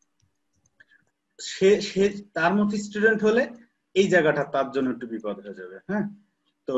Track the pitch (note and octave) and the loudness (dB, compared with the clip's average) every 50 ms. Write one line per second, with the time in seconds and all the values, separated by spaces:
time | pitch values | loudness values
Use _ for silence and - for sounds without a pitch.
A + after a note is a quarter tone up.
0 | _ _ _ _ _ _ _ _ _ _ _ _ _ _ _ _ - _ _ _ | _ _ _ _ _ _ _ _ _ _ _ _ _ _ _ _ -20 _ _ _
1 | _ _ _ _ _ _ _ - - - - - F#3 G3 G#3 F#3+ - - - F#3 | _ _ _ _ _ _ _ -16 -14 -10 -2 2 4 4 4 2 0 -4 0 0
2 | G3 G#3 - - - _ - E3 E3 F3+ G3 G#3 G#3 G#3 G#3+ G3+ - - - G#3 | 0 0 0 -4 -12 _ -4 0 2 2 2 2 2 0 0 -4 -6 -6 -2 2
3 | G#3+ A3+ A3 D#3+ G#3 G#3+ A3+ A#3+ C#4 - - - - _ _ _ _ _ - F#3 | 2 2 2 4 2 2 2 2 0 -2 -6 -18 -20 _ _ _ _ _ 0 2
4 | G3+ E3 F3+ F3 D3+ D3+ C#3 C#3+ C3+ - - C#3 C3 B2+ B2 C#3 C3 B2+ A2+ A2+ | 4 4 4 4 4 4 2 0 -2 -2 0 -2 -2 0 -2 -2 -2 -2 -4 -6
5 | B2 A2+ A2+ G#2 G#2 G#2 G2 G2+ G2+ G#2 F#2 F#2+ F#2 F#2 F#2+ G2 _ - G3 G#3 | -8 -10 -10 -8 -6 -6 -8 -8 -10 -14 -14 -14 -14 -16 -18 -16 _ -6 -4 -4
6 | F#3+ G#3 - - _ _ _ _ _ _ _ _ _ - C3 | -4 -4 -8 -14 _ _ _ _ _ _ _ _ _ -4 -2